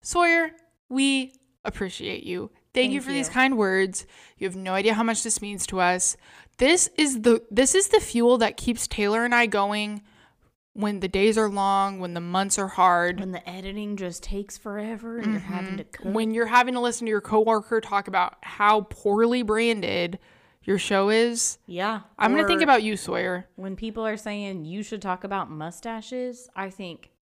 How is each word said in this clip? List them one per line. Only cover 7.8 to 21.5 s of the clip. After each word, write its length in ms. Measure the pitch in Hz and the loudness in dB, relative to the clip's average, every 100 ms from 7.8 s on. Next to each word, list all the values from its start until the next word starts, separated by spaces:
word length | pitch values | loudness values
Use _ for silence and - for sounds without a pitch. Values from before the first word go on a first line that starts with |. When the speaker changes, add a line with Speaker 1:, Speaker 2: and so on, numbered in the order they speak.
| 392 | 4
Speaker 1:
the 120 | 427 | 2
fuel 380 | - 233 233 254 | 2 2 4 4
that 180 | 226 - | 2 0
keeps 300 | - 233 - | -4 -4 -4
Taylor 360 | - 202 220 240 | -2 0 0 2
and 80 | |
I 100 | 240 233 | 2 2
going 560 | 208 202 208 208 208 - _ _ _ _ _ _ | 2 0 -2 -4 -8 -14 _ _ _ _ _ _
when 280 | - 208 202 | -6 -4 -2
the 80 | 185 | -2
days 280 | 190 208 220 | 2 2 4
are 120 | 214 | 0
long, 480 | 202 196 196 196 190 | 0 2 2 0 -4
when 160 | 180 | -8
the 60 | 175 | -6
months 360 | 175 180 196 202 | -2 -2 0 -2
are 80 | 196 | -2
hard. 500 | 190 185 175 175 180 | 4 4 6 2 -2
Speaker 2:
When 140 | 190 | -6
the 140 | 180 - | -8 -10
editing 460 | 180 190 202 208 202 | -12 -10 -10 -8 -6
just 260 | 180 175 | -8 -10
takes 340 | - 196 202 - | -8 -8 -8 -12
forever 640 | 214 202 214 226 226 233 | -10 -8 -8 -10 -10 -6
and 140 | 214 | -4
you're 80 | 214 | -4
having 380 | 190 185 190 190 | -4 -8 -8 -10
to 60 | |
Speaker 1:
Mm-hmm. 200 | - - | -12 -12
Speaker 2:
cook. 100 | 185 | -4
Speaker 1:
When 180 | 208 220 | -2 -2
you're 140 | 220 226 | -2 2
having 280 | 247 247 | 4 4
to 60 | 247 | 2
listen 260 | 240 233 226 | -2 -2 -2
to 40 | |
your 100 | 208 | -2
coworker 600 | - 214 220 220 208 226 | 2 4 6 4 2 -2
talk 260 | 220 202 196 | 2 -2 0
about 300 | 190 180 - | 0 0 -4
how 400 | - - 208 214 | -18 4 6 6
poorly 600 | 202 - 208 202 233 247 | 2 -2 0 4 4 4
branded 760 | 220 220 233 220 180 185 175 180 _ _ _ _ | 2 2 2 2 0 -2 -2 -6 _ _ _ _
your 160 | - 190 | -2 0
show 300 | - 196 196 | 2 2 4
is. 480 | 220 233 233 - | 4 2 0 -4